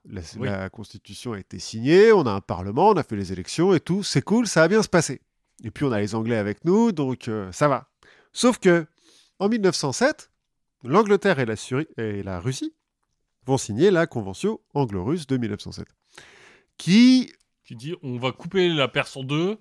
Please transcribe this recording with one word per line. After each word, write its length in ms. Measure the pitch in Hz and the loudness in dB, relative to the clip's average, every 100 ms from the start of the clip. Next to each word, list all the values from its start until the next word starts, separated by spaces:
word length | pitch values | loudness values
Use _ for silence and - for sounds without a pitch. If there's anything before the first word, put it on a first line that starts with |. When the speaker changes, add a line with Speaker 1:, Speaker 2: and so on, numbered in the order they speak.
| - | -16
Speaker 1:
La, 160 | 101 82 107 | -14 -12 -8
Speaker 2:
Oui. 100 | 104 | -6
Speaker 1:
la 220 | 98 95 | -6 -8
constitution 640 | - 104 104 - 101 123 | -12 -18 -20 -20 -14 -12
a 60 | 104 | -12
été 200 | - 98 | -12 -14
signée, 520 | - 110 127 180 226 | -12 -4 4 6 8
on 140 | 208 127 | 6 4
a 60 | |
un 100 | 98 | -2
parlement, 480 | - 87 95 117 202 | -4 -6 -4 2 2
on 40 | 190 | 2
a 60 | |
fait 120 | - 104 | -2 -6
les 160 | 92 | -6
élections 420 | 92 87 - 180 | -8 -8 -2 2
et 60 | 175 | 2
tout, 240 | - 190 | 0 -4
c'est 180 | 190 143 | -2 -2
cool, 260 | - 214 226 | 0 0 2
ça 140 | 165 | 2
va 60 | 165 | 4
bien 120 | 220 | 4
se 80 | 185 | 2
passer. 320 | 175 - 131 _ _ _ _ | 0 0 -6 _ _ _ _
Et 60 | 113 | -14
puis 140 | - 143 | -4 -2
on 60 | |
a 80 | 107 | 0
les 160 | 104 113 | -2 -2
Anglais 220 | 113 113 | -2 -2
avec 280 | 104 104 160 | -2 -2 0
nous, 260 | 202 233 | 2 2
donc, 360 | 156 135 120 - | 0 -4 -6 -6
euh, 240 | 110 95 | -8 -8
ça 160 | 92 147 | -2 0
va. 220 | 123 - _ _ _ _ | 0 -4 _ _ _ _
Sauf 240 | - 240 226 | 0 0 2
que, 280 | 185 170 156 _ _ _ _ - | 2 2 0 _ _ _ _ -4
en 80 | 196 | -2
mille 140 | 233 | 0
neuf 140 | 190 151 | 0 0
cent 160 | 143 | -2
sept, 380 | - 262 302 - _ _ _ _ _ | 0 0 0 -10 _ _ _ _ _
l'Angleterre 560 | 117 170 208 202 202 143 | 0 2 4 2 2 0
et 60 | 113 | -2
la 100 | 107 | -4
Suri-, 320 | - 127 156 - | -4 -6 -6 -6
et 260 | 110 101 | -6 -6
la 160 | 95 90 | -6 -6
Russie 340 | 110 131 311 - _ _ _ _ _ _ - | -6 -6 -8 -12 _ _ _ _ _ _ -4
vont 120 | 135 | -4
signer 320 | - 104 190 | -2 0 2
la 140 | 175 165 | 2 0
convention 520 | 123 95 95 196 226 _ | -4 -8 -6 -6 -6 _
anglo-russe 540 | 147 127 98 95 175 135 | -4 -4 -4 -4 -4 -4
de 100 | 131 | -4
mille 140 | 113 | -4
neuf 100 | 104 | -8
cent 100 | 85 | -10
sept, 160 | 87 - _ _ - - - - _ _ - | -14 -16 _ _ -20 -20 -20 -20 _ _ -8
qui 540 | 165 208 247 254 - - _ _ | 2 6 8 6 2 -8 _ _
Speaker 2:
Tu 120 | _ 120 | _ -16
dis, 200 | 135 170 | -14 -12
on 140 | 135 123 | -10 -6
va 140 | 127 | -6
couper 340 | - 170 190 180 | -6 -4 0 2
la 180 | 156 127 | 2 0
Perse 280 | 147 - 135 | -2 -6 -8
en 80 | |
deux. 340 | 131 147 180 214 | -4 -2 -2 -4